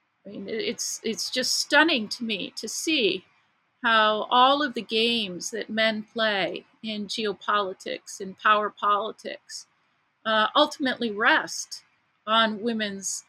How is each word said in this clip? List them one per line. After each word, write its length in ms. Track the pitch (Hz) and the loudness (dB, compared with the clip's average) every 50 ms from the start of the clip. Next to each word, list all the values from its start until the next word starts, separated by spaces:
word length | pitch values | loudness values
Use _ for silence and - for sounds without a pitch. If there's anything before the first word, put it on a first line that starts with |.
| _ _ _ _ - | _ _ _ _ -20
I 60 | 190 | -16
mean, 180 | 208 208 196 196 | -14 -12 -10 -8
it, 120 | 202 220 - - | -6 -6 -4 -6
it's, 300 | 240 - - - - - - | -6 -6 -6 -8 -8 -6 -6
it's 280 | 233 214 185 - - | -6 -6 -4 -6 -6
just 280 | - 254 247 - - - | -4 -4 -2 -2 -2 -2
stunning 500 | - - 302 294 311 339 330 247 214 190 | -2 2 4 4 6 6 4 0 -2 -4
to 160 | - - 247 | -8 -8 -6
me 280 | 226 214 180 175 - - | -6 -4 -6 -6 -10 -12
to 120 | - - 220 | -10 -10 -10
see 560 | - - - 330 320 294 226 185 - 185 - _ _ _ _ _ _ _ _ _ _ _ - | -8 -6 -2 -2 0 2 2 2 0 -2 -8 _ _ _ _ _ _ _ _ _ _ _ 0
how 420 | 233 226 220 214 214 214 214 - - | 2 4 4 4 4 2 0 0 2
all 320 | - 247 254 262 277 294 294 | 4 6 6 6 6 4 0
of 120 | 277 233 | -2 -4
the 80 | 240 196 | -6 -8
games 680 | - 220 220 226 233 233 233 214 190 180 170 - - | -4 -2 0 2 2 0 0 -4 -6 -8 -8 -10 -8
that 200 | - 208 - - | -8 -8 -8 -6
men 340 | 220 220 220 220 220 214 214 _ - | -2 0 2 2 0 -2 -6 _ -4
play 520 | 233 220 220 208 196 180 - - - - _ _ _ - | -2 0 0 2 0 0 -2 -4 -6 -12 _ _ _ -10
in 240 | 220 214 208 208 | -8 -8 -8 -8
geopolitics 1120 | 190 - - 220 208 190 - - - 208 208 202 185 196 - - - - - _ - - - | -8 -6 -4 -4 -4 -4 -4 -2 0 0 0 0 0 -4 -8 -8 -8 -8 -8 _ -14 -14 -12
and 180 | 202 190 185 - | -12 -12 -10 0
power 300 | - 220 214 208 208 202 | 4 4 4 4 4 -2
politics, 1000 | - - 220 208 208 202 220 208 - _ - - - - _ - - - - _ _ _ _ _ _ _ _ _ _ _ - | -4 -2 2 2 2 2 0 -4 -8 _ -10 -12 -12 -12 _ -16 -16 -16 -16 _ _ _ _ _ _ _ _ _ _ _ -4
uh, 220 | 220 220 214 214 - - | 0 2 2 2 4 6
ultimately 560 | 277 302 294 - - 294 254 240 - 233 233 | 4 4 4 4 -4 -2 -4 -2 -2 -4 -4
rest 720 | 202 202 226 262 311 294 - 233 - - - - - - _ _ _ _ _ _ _ _ - | -2 0 4 4 4 4 2 -2 -8 -10 -10 -10 -12 -18 _ _ _ _ _ _ _ _ -4
on 340 | 208 220 226 226 214 220 202 208 | 0 2 4 4 2 0 -2 -4
women's 640 | 240 226 220 214 202 196 196 190 - - - - | -4 -2 -2 -4 -4 -6 -6 -8 -6 -8 -8 -10